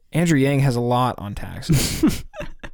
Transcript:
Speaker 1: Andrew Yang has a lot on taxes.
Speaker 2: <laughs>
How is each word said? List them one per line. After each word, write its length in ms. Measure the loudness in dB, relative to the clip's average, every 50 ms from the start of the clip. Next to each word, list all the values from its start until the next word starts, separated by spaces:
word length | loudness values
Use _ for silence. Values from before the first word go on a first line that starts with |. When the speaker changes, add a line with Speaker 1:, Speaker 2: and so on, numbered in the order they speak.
| _ _ -2
Speaker 1:
Andrew 240 | 0 2 4 4 4
Yang 220 | 4 4 4 2
has 140 | 2 2 2
a 60 | 0
lot 340 | 0 0 2 2 2 0 -2 -4
on 160 | -8 -10 -10
taxes. 880 | -10 -10 -10 -10 -8 -2 2 2 2 2 0 0 0 0 0 0 -2 -4 -10
Speaker 2:
<laughs> 40 | -14 -12 -12 -12 -12 -12 -14 -16